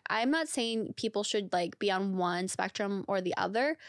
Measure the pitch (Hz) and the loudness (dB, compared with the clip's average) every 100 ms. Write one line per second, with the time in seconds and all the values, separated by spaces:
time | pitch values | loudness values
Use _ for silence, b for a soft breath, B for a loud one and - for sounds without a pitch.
0 | - 220 247 320 311 269 233 226 - - | -2 0 2 2 0 -2 0 0 -2 -2
1 | 220 208 208 214 190 180 170 - 202 185 | -2 0 0 -2 0 0 0 0 0 2
2 | 196 185 180 175 190 - 190 - 202 196 | 2 2 2 2 -2 -2 -4 -2 -2 -2
3 | - 196 180 - 185 220 285 320 | 0 0 0 0 0 2 0 -2